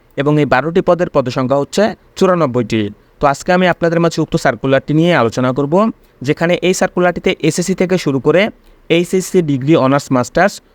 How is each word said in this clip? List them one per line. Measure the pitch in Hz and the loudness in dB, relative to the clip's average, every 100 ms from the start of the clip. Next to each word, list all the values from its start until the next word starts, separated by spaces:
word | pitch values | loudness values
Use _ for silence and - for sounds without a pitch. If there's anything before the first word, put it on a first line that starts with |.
| _ - | _ -4
এবং | 143 151 | 0 0
এই | 135 | 2
বারোটি | 127 151 180 180 | 0 0 0 0
পদের | 170 175 | 0 0
পদসংখ্যা | 147 123 139 127 139 | -2 -2 -2 -2 -2
হচ্ছে | 139 - 214 - _ - | -2 -2 -2 -4 _ -2
চুরানব্বইটি। | 190 175 143 123 104 113 101 - _ - | 0 2 0 -2 -2 -2 -4 -8 _ -2
তো | 143 | -2
আজকে | 139 - | -2 0
আমি | 180 180 | 2 2
আপনাদের | - 170 170 | 0 -2 0
মাঝে | 170 - | 0 -2
উক্ত | 151 170 | -2 -2
সার্কুলারটি | 139 117 135 135 - | -2 -2 0 0 0
নিয়ে | 151 175 | 0 2
আলোচনা | 156 117 131 127 | 2 0 0 -2
করব, | 131 143 180 226 - _ - | -2 0 0 0 -4 _ -8
যেখানে | 131 - 170 175 175 | -4 -2 0 0 0
এই | |
সার্কুলারটিতে | 185 185 180 180 175 190 - 160 | 0 -2 0 0 2 0 0 -2
এসএসসি | - 175 | -2 -2
থেকে | 185 165 180 | -2 0 -2
শুরু | 147 135 | -2 -2
করে | 147 165 220 - _ _ - | 2 2 0 -4 _ _ -2
এইচএসসি | 165 175 190 - 185 | 0 0 -2 0 0
ডিগ্রি, | 156 135 139 160 | 0 0 2 2
অনার্স, | 131 143 - | 4 0 0
মাস্টার্স | 131 123 165 196 - _ | -2 0 0 0 -2 _